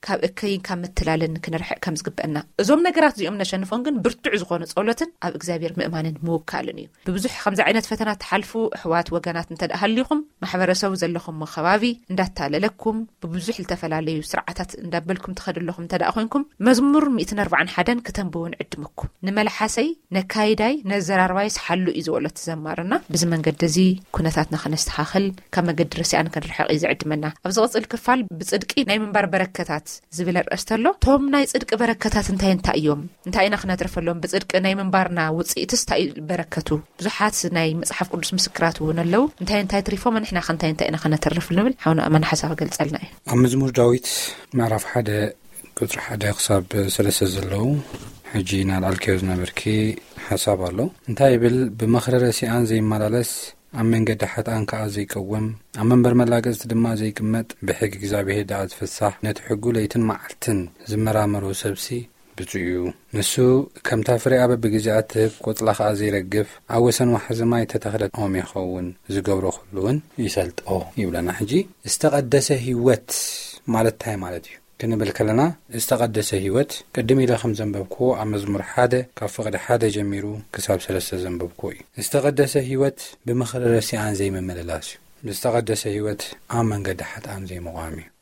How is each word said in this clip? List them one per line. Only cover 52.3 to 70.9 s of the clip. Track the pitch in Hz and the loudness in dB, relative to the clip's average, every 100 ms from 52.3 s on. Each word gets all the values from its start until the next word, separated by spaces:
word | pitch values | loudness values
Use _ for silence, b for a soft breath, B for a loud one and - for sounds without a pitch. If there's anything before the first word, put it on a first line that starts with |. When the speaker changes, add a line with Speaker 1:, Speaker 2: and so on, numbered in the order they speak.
| 110 120 117 117 | 2 0 0 2
Speaker 2:
ዘይመላለስ | 113 107 107 107 117 117 - - - _ | 2 2 2 2 0 -2 -6 -12 -16 _
ኣብ | 131 113 | 0 2
መንገዲ | 113 110 104 101 | 4 4 0 -2
ሓጥኣን | - 117 113 107 | -2 -2 -2 -2
ከዓ | 110 107 | -2 -4
ዘይቀወም፣ | 104 101 107 95 107 110 110 - | -4 -4 -4 -4 -2 -2 -6 -12
ኣብ | 127 110 | -2 4
መንበር | 123 123 120 | 6 8 6
መላገጽቲ | 120 120 117 110 120 | 6 4 2 -4 -2
ድማ | 113 117 110 | 0 2 0
ዘይቅመጥ፣ | 110 104 107 113 113 - | -2 -2 0 0 -2 -8
ብሕጊ | 92 90 107 | -6 -2 -2
እግዚኣብሔር | 98 101 104 98 101 101 | -2 -4 -2 0 0 0
ደኣ | 101 95 | -4 -6
ዝፍሳሕ፣ | - 92 - 107 - | -6 -10 -2 -2 -2
ነቲ | 107 98 | -6 -6
ሕጉ | - 107 117 | -4 -2 0
ለይትን | 113 107 120 110 | 0 0 2 0
መዓልትን | 98 - - - 101 87 - - | 0 -8 -8 -2 -2 -2 -10 -6
ዝመራመሮ | 107 110 107 104 101 98 | -2 2 2 2 0 -2
ሰብሲ | 98 107 98 - 120 117 _ _ - | -4 -4 -6 -6 -8 -10 _ _ -14
ብፁዕ | 92 98 | -8 -4
እዩ። | 90 90 90 - _ | -2 -2 -2 -6 _
ንሱ | 107 98 - 127 131 139 - | -4 -2 4 6 6 2 -6
ከምታ | - 113 107 120 | -2 -2 2 2
ፍሬ | 131 127 | 4 4
ኣብ | 123 | 4
በብግዜኣ | 123 113 107 107 107 | 4 2 0 2 2
ትህብ፣ | 110 - 110 - | 0 2 0 0
ቆጽላ | - 110 110 | -6 0 2
ከዓ | 104 107 | 2 2
ዘይረግፍ፣ | 104 104 101 92 104 98 - _ | 2 0 0 0 -2 -2 -6 _
ኣብ | 117 | 4
ወሰን | 123 117 123 | 4 4 4
ዋሕዚ | 113 - 113 117 | 2 0 -2 2
ማይ | 120 113 | 2 0
ተተኽለ | 117 - 107 101 - | -2 -4 -2 -4 -2
ኦም | 104 95 | -2 -2
ይኸውን፣ | 90 - 92 92 90 90 - | -2 -6 -6 -4 -6 -10 -6
ዝገብሮ | 98 95 95 92 | -4 0 0 0
ኩሉ | - - 98 | -4 -8 -4
እውን | 98 143 - - | 0 0 -2 -6
ይሰልጦ | 110 101 90 - - 95 - | -2 -2 -2 -6 -4 -4 -2